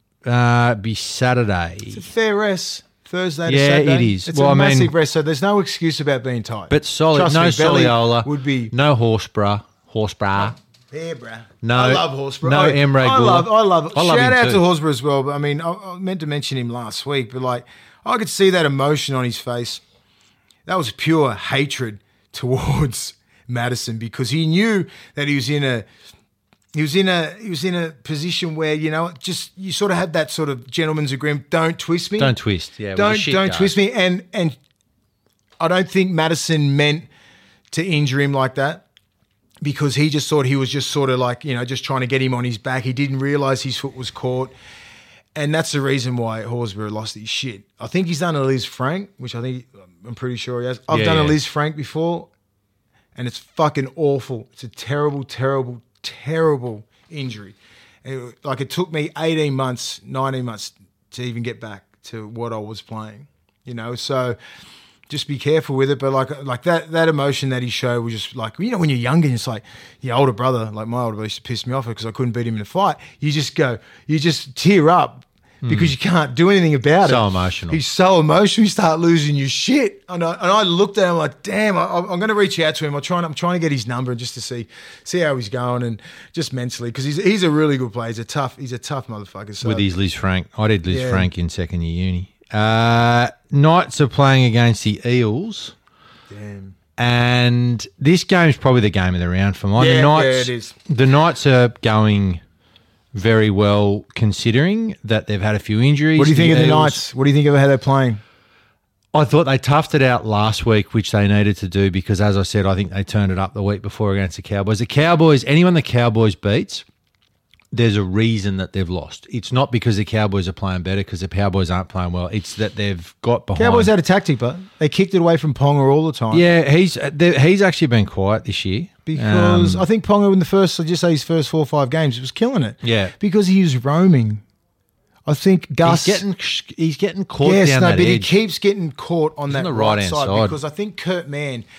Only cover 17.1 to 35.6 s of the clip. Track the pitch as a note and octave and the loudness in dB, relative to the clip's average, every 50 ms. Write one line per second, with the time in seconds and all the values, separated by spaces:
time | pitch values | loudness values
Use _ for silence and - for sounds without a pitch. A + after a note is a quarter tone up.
17.1 | C#3+ C#3 B2 G#2 A#2+ B2+ B2+ B2+ B2 B2 - - - - - - _ _ _ A2 | -4 -4 -4 -6 -8 -6 -6 -4 -6 -6 -8 -14 -20 -20 -20 -20 _ _ _ -4
18.1 | B3+ A#3+ G#3+ - - - G3 F#3+ F#3 F3+ D#3+ D3 C#3 C3+ C#3 C#3+ D3+ C#3 - - | -4 -2 -4 -4 0 2 2 4 4 4 2 0 0 0 0 0 0 -2 -2 -4
19.1 | C#3 C3 B2+ B2 A2 - - B2+ A#2+ A#2+ A#2+ - - - - _ _ _ _ _ | -4 -4 -4 -4 -6 -6 -8 -8 -6 -6 -6 -8 -10 -12 -16 _ _ _ _ _
20.1 | _ _ _ _ _ _ _ _ _ _ _ - F3+ F#3+ D3+ A2 - - - D#3 | _ _ _ _ _ _ _ _ _ _ _ -6 -4 -4 -4 -6 -8 -6 -2 0
21.1 | D#3+ D#3+ D3 B2+ G#2+ G2 - - - C3+ C#3+ C#3+ - - C3 A2+ G#2+ G2+ _ _ | 2 2 2 0 -2 -6 -6 -4 -2 -2 -2 -2 -4 -6 -8 -8 -10 -12 _ _
22.1 | _ _ _ _ - - - B2 C3 C3 - - C#3 B2 D#3 C3 A2 - - - | _ _ _ _ -12 -8 -4 -2 -2 -2 0 -2 0 0 0 -2 -4 -6 -10 -12
23.1 | - _ _ _ _ _ _ - A#2+ B2 A#2+ B2 B2+ A#2 - - A2+ A2 A#2 A2 | -14 _ _ _ _ _ _ -8 -6 -4 -4 -4 -4 -6 -6 -8 -8 -8 -10 -10
24.1 | - - C3 G#2 C3 D#3+ D#3+ D#3 D#3+ F3+ G#3+ A3+ G#3+ G3 E3 - - - - - | -8 -6 -6 -4 -2 -2 0 0 2 2 2 2 0 0 -2 -4 -10 -18 -20 -14
25.1 | _ D3 C#3+ C#3+ D3 C#3 A#2 A#2+ D3+ D3 C#3+ C3+ B2 A2+ G2 - _ _ _ - | _ -6 -4 -2 -2 -2 -2 -2 -2 -2 -2 -2 -2 -4 -6 -10 _ _ _ -20
26.1 | - _ _ _ _ _ _ _ _ _ _ _ - D3 D#3 D3 C3+ F#3+ G3 F#3 | -20 _ _ _ _ _ _ _ _ _ _ _ -6 -4 -4 0 0 0 0 2
27.1 | F3+ E3+ D#3+ D3+ E3+ G#3+ A3+ G#3+ F3 C#3 C#3+ F#3 F3 F3 E3+ D#3+ D#3 C3 - - | 0 0 -2 -4 -8 -12 -12 -10 -8 -6 -4 -4 -4 -4 -4 -6 -8 -12 -12 -10
28.1 | D#3 D3 D3+ F3+ E3+ - F3+ E3 D#3 D#3 D#3+ D3+ D#3 D3+ D#3 D#3 D#3 D#3+ E3+ F3 | -8 -6 -6 -6 -4 -4 -6 -6 -4 -4 -2 -2 -2 -2 -2 -2 -2 -2 -4 -6
29.1 | E3+ B2+ - F#3 F3+ - - - _ F#3 F#3+ F#3+ - - G#3 G3+ F3+ E3+ F#3 F3 | -8 -10 -10 -8 -8 -8 -8 -12 _ -14 -10 -8 -4 -2 -2 0 0 0 -2 -2
30.1 | D3+ E3 D#3 D#3 - - D#3 C#3+ C#3 B2 A#2 - - - E3 D#3 D#3 D3+ D3+ C3+ | -2 -2 -2 -2 -4 -4 -4 -4 -6 -8 -10 -8 -6 -4 -2 -2 -2 -2 -4 -4
31.1 | C3+ B2+ C#3+ D3+ D3 C#3+ - - - E3 D#3+ E3 E3 - - - E3+ F3 F3 - | -4 -4 -4 -4 -4 -4 -4 -4 -2 0 0 0 -2 -4 -4 -4 -4 -4 -2 -4
32.1 | G3+ G#3+ - C3+ A#2+ - - A2 G2 E2 - - - - G#2+ G2+ F#2+ - G3+ G#3 | -2 0 2 2 2 0 0 -2 -2 -2 -4 -8 -12 -12 -10 -6 -2 0 0 0
33.1 | G#3+ G#3 G#3 - - F#3+ G3 F#3+ F#3 - F#3+ F#3+ - G3+ G3 G3+ B3+ A#3 F#3 F#3 | 0 0 0 0 0 0 0 0 0 0 0 2 2 2 0 2 2 0 0 0
34.1 | F3+ F#3 - - - A3 F3 D#3+ B2 - _ _ _ _ _ _ _ _ _ _ | 0 -2 -6 -8 -4 -2 -2 -2 -4 -6 _ _ _ _ _ _ _ _ _ _
35.1 | _ _ _ _ _ _ _ _ _ - | _ _ _ _ _ _ _ _ _ -4